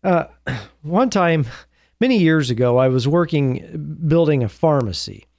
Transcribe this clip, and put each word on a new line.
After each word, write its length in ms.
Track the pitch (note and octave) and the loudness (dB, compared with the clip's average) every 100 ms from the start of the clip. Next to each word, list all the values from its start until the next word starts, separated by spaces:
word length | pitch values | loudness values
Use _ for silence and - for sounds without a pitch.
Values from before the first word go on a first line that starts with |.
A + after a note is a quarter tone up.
Uh, 220 | F#3+ F3 - _ - | 0 0 -2 _ -10
<clears throat> 340 | B2+ - _ | -10 -12 _
one 300 | D3 F3+ B3+ | -4 0 0
time, 340 | G#3 F3 E3 A#2+ - - _ _ _ | 2 2 0 -2 -8 -20 _ _ _
many 180 | B3 A#3 | 0 4
years 320 | D#3+ D#3+ C3 | 4 2 0
ago, 280 | A#2 B2 A#2+ | 0 2 2
I 100 | C3 | 2
was 200 | B2+ B2 | 2 0
working, 880 | E3+ E3+ D#3 C3+ B2+ - D#3+ D3 D3+ D#3+ | 0 0 0 -2 -4 -8 -14 -12 -6 0
building 360 | D#3+ D#3 D3 | 2 2 2
a 60 | A2+ | -2
pharmacy 760 | - E3 C#3+ A#2 F2 - G2 _ | -2 0 0 -2 -6 -12 -16 _